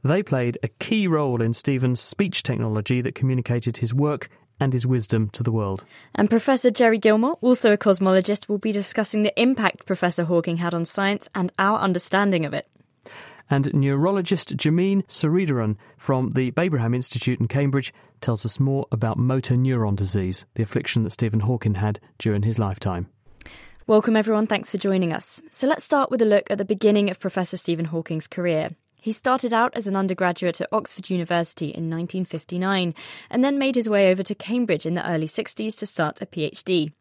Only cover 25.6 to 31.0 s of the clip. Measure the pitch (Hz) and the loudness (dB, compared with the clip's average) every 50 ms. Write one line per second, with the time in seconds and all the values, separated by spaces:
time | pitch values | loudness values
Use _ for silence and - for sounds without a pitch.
25.6 | 262 269 311 294 - - 302 285 269 - - 226 226 214 202 202 - - 208 202 | 0 0 2 0 2 2 2 2 2 0 0 2 4 4 4 4 2 0 -4 -4
26.6 | 196 190 214 196 - 208 214 208 202 196 190 - - 185 - 190 180 - - 170 | 0 -2 -2 2 4 4 4 4 2 0 -2 -4 -6 -4 -2 -2 -4 -4 -6 -6
27.6 | - - 170 160 170 156 165 165 160 - 165 156 - - - - 175 175 165 156 | -4 -4 -2 -2 -2 -4 -4 -6 -6 -4 -6 -6 -6 -8 -8 -4 -2 0 0 0
28.6 | 160 165 160 _ _ _ _ _ - 220 214 - - 254 254 262 - 233 233 220 | -2 -4 -8 _ _ _ _ _ -6 -6 -6 -2 0 0 0 0 0 0 2 2
29.6 | 240 - - - 208 202 196 196 196 185 185 - 190 175 170 - 185 175 165 - | 2 0 -2 -4 -4 -2 -2 0 0 -2 0 0 0 0 0 0 -2 -2 -2 -2
30.6 | - - - 220 214 - - - | -4 -2 -2 -2 -2 -4 -12 -14